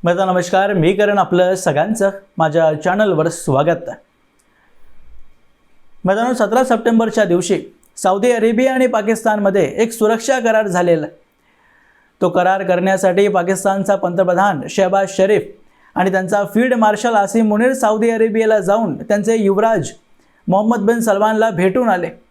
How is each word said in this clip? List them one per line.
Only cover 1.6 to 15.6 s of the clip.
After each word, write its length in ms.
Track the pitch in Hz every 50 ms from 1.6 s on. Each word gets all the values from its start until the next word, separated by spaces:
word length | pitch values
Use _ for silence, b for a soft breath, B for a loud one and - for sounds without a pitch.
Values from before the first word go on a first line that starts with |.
| 185 170 143 143 160 202 220 220 196 196 196 196 - _ _ -
माझ्या 360 | 160 156 147 165 165 160 156
चॅनलवर 520 | 151 - 180 180 202 214 208 175 156 160 170
स्वागत 600 | 165 - - - 139 131 151 165 165 - - -
आहे. 80 | - - _ _ _ _ _ _ _ _ _ _ _ _ _ _ _ - - - - - - - - - - - - _ _ _ _ _ _ _ _ _ - - - - -
मित्रांनो, 300 | 185 196 214 233 247 254
सतरा 280 | 240 220 196 220 254 262
सप्टेंबरच्या 600 | - 233 226 233 233 226 226 226 220 208 220 214
दिवशी 340 | 175 175 175 180 - 202 165 - - _ _ _ _ _ -
सौदी 340 | - 185 190 202 196 247
अरेबिया 420 | 240 226 220 226 226 220 254 262 262
आणि 140 | 254 254 247
पाकिस्तानमध्ये 760 | 240 220 202 208 226 220 226 220 214 208 202 196 190 202 165 131 -
एक 160 | - 226 226
सुरक्षा 480 | 226 - 220 208 233 226 226 - 269 262
करार 280 | 226 226 220 220 220 202
झालेला 380 | 175 180 175 175 170 156 147
आहे. 100 | 151 - _ _ _ _ b b b b b b b b b b b b b b b b b
तो 80 | 190 175
करार 340 | 175 180 180 185 190 196 190
करण्यासाठी 640 | - 180 180 190 190 190 185 190 185 180 185 202 202
पाकिस्तानचा 680 | 185 185 175 175 190 185 - 202 196 196 190 - 202 196
पंतप्रधान 640 | 190 175 175 175 190 175 180 175 196 208 180 143 - -
शहबाज 460 | - - 190 185 185 196 196 190 190 -
शरीफ 300 | 190 196 214 175 - - - _